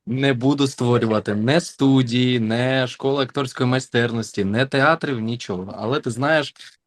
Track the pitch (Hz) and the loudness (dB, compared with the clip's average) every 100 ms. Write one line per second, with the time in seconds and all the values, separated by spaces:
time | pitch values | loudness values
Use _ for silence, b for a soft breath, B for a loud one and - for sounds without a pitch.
0 | - 127 139 127 131 143 135 - 123 120 | -8 -2 0 2 2 2 0 0 2 2
1 | 113 107 104 104 113 156 - - 139 135 | 2 0 0 -2 2 0 0 0 4 4
2 | 120 120 127 123 110 113 127 131 127 - | 4 2 2 0 0 0 0 0 -2 -4
3 | 135 139 135 - 135 - 127 127 - 120 | -2 0 -2 -4 -6 -2 0 0 0 0
4 | 117 113 110 - 98 107 131 139 139 160 | 0 -2 -6 -4 -2 0 0 2 2 2
5 | 151 123 110 120 - 92 95 104 110 147 | -2 -4 -4 -6 -6 -8 -8 -8 -4 -2
6 | 139 113 139 156 139 - B B | -4 -4 0 0 0 -10 B B